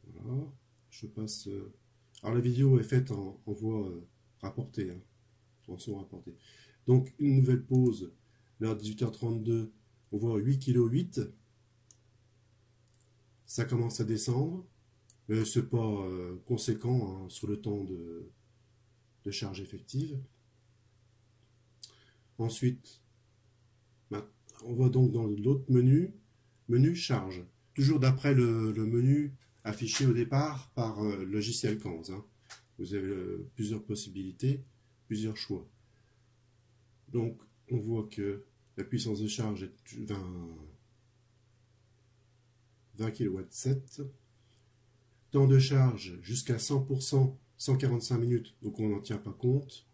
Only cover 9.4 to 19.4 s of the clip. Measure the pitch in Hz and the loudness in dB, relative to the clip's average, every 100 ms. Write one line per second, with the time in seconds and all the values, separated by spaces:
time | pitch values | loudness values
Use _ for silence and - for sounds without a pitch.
9.4 | 110 113 110 _ _ _ _ 104 117 110 | 0 -2 -2 _ _ _ _ -4 0 0
10.4 | 117 135 131 123 117 135 175 131 107 - | 2 0 2 4 4 2 0 -4 -6 -10
11.4 | _ _ _ _ _ _ _ _ _ _ | _ _ _ _ _ _ _ _ _ _
12.4 | _ _ _ _ _ _ _ _ _ _ | _ _ _ _ _ _ _ _ _ _
13.4 | - - - 123 117 - 110 110 127 123 | -10 -4 0 0 0 -2 -2 0 0 0
14.4 | 160 185 180 _ _ _ _ _ - 110 | 0 -4 -12 _ _ _ _ _ -2 0
15.4 | 110 123 131 120 110 101 95 92 90 90 | 2 0 0 0 0 -2 -4 -6 -8 -10
16.4 | - 117 - 107 120 127 101 95 92 - | -4 -2 0 -2 0 0 0 -6 -12 -8
17.4 | 104 104 110 104 95 90 85 85 - _ | -6 -4 -4 -4 -4 -8 -10 -12 -16 _
18.4 | _ _ _ _ _ _ _ _ 104 101 | _ _ _ _ _ _ _ _ -10 -8